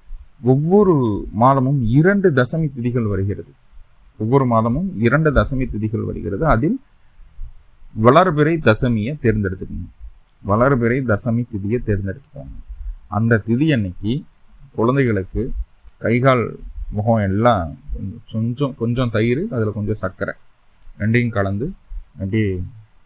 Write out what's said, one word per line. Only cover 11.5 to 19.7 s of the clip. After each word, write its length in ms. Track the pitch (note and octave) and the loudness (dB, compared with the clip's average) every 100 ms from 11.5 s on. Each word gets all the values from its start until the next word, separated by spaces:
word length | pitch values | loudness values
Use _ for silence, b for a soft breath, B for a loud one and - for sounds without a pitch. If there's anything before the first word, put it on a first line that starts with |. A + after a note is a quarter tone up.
| G#2 G2 A#2+ | -6 -4 -2
தேர்ந்தெடுத்துக்கோங்க. 760 | - G2+ G2 - - C#2+ C2+ - - - - - - | -2 -2 -2 -8 -14 -18 -16 -16 -16 -12 -10 -12 -6
அந்த 320 | G#2+ A2+ A2+ G#2+ | -2 2 2 2
திதி 220 | A#2+ D#3+ | 0 2
அன்னைக்கு 400 | B2+ F#2 - G2+ C#3+ - _ - - - | 2 -2 -4 -4 -4 -6 _ -20 -20 -14
குழந்தைகளுக்கு 720 | - A2+ C#3 B2 G2+ F#2 G2+ A2+ - - _ - - | -2 0 2 0 0 -4 -6 -4 -6 -8 _ -20 -8
கை 160 | G2+ A#2+ | -2 2
கால் 240 | C3+ B2+ G#2 - - - - | 2 2 0 -8 -14 -10 -6
முகம் 340 | G2+ G#2+ A2+ | -4 0 2
எல்லாம் 460 | G2 G2 A#2+ G2+ E2 - - - G2 A#2 - | 2 2 2 2 -2 -10 -10 -8 -8 -12 -8
கொஞ்சம், 440 | A2 A#2 B2 C#3+ - | -4 -4 -2 -4 -2
கொஞ்சம் 340 | A#2 A#2+ A#2+ | -2 0 0
தயிர், 380 | G#2+ A#2 C3 A3 | 0 0 0 -2
அதுல 200 | B2 G#2+ | -2 -2